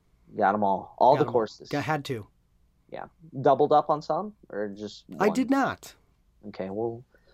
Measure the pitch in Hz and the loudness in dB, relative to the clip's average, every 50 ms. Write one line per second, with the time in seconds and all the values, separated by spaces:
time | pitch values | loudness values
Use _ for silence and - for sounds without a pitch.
0 | _ _ _ _ _ _ 107 107 104 95 101 107 104 98 95 90 - - - - | _ _ _ _ _ _ -4 0 2 2 2 2 2 0 0 -2 -4 -10 -2 4
1 | - 123 143 135 147 131 120 120 110 104 - - - - - 147 120 120 156 147 | 6 6 6 6 2 0 0 0 0 0 -6 -14 -12 -6 -6 -4 -2 -2 -4 -4
2 | 139 - 131 110 101 - _ _ _ _ _ _ _ _ _ _ _ _ - - | -4 -6 -8 -8 -8 -12 _ _ _ _ _ _ _ _ _ _ _ _ -14 -14
3 | - - _ _ 165 160 - 135 135 151 135 135 147 143 147 147 143 - 156 147 | -14 -16 _ _ -20 -16 -12 0 2 2 4 4 4 4 4 2 4 2 -2 -4
4 | 160 - 156 165 196 214 208 _ - _ - 101 107 101 98 101 107 101 - - | -2 -4 -4 -4 -4 -8 -12 _ -20 _ -8 -8 -8 -8 -8 -10 -12 -12 -12 -16
5 | - - - - 190 214 175 247 262 226 277 269 262 165 98 - - - - _ | -18 -18 -4 0 0 0 2 0 0 0 0 0 0 -2 -4 -6 -12 -20 -20 _
6 | _ _ _ _ _ _ _ _ - 104 101 - 95 95 95 107 117 117 117 120 | _ _ _ _ _ _ _ _ -20 -18 -12 -10 -10 -8 -6 -4 -6 -6 -6 -10
7 | 127 _ _ _ _ _ | -16 _ _ _ _ _